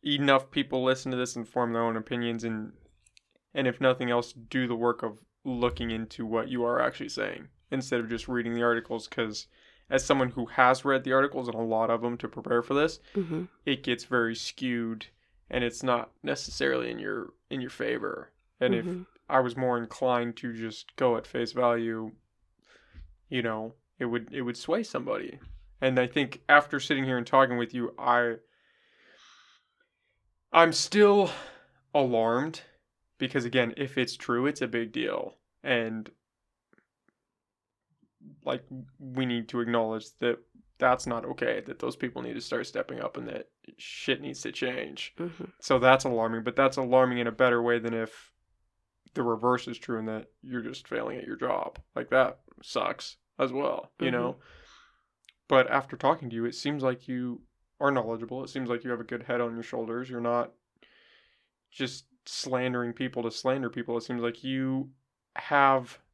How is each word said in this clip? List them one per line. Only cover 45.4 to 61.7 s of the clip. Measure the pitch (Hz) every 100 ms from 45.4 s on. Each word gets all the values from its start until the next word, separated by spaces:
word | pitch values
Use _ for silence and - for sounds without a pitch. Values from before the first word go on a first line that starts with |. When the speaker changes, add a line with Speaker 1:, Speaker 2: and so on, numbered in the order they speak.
| 180 _
Speaker 1:
So | - 131
that's | 127 131 135
alarming, | 120 113 113
but | 110 120
that's | 139 135
alarming | 127 127 127 123
in | 117
a |
better | 110 131 120
way | 120 120
than | 117
if | 113 113 - - _ _ _ _ _ _ _ _
the | -
reverse | 120 113 120 123 120
is | 117
true | - 113
and | 110
that | 110 - _
you're | 131 123
just | 110 131 -
failing | 120 113 -
at | -
your | 107
job. | 127 - - - - -
Like, | 123
that | 127 131 - _ -
sucks | - - 104 - - - _ _
as | 131
well, | 131 143 - - _
you | 135
Speaker 2:
Mm-hmm. | 123
Speaker 1:
know? | 123 131 - - - - - _ _ _ _ _ _
But | 135 127
after | 135 131 -
talking | 135 160 131
to | 113
you, | 117
it | 120
seems | 143 147
like | 131 123 -
you | 127 123 120 _ _ _ _
are | 139
knowledgeable. | 135 113 117 117 123
It | 135
seems | 135 123
like | 120
you | 123
have | 120
a | 117
good | 120
head | 123 120
on | 120
your | 117
shoulders. | 113 123 113 117 131
You're | 123
not | 117 120 120 _ _ _ _ _ _ _ _ _ _ _ _